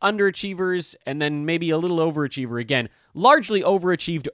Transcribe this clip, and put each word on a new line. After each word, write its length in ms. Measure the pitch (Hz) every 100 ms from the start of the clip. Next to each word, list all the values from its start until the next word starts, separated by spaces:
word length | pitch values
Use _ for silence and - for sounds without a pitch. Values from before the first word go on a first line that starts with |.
underachievers, 920 | 196 214 196 - 202 185 185 180 160 -
and 160 | 131 147
then 240 | 151 147
maybe 260 | 151 170 165
a 80 | 160
little 200 | 180 165
overachiever 640 | 165 151 143 139 123 120
again. 280 | 113 131 117 - _
Largely 480 | 151 233 302 208 202
overachieved 680 | 165 196 180 175 - 165 -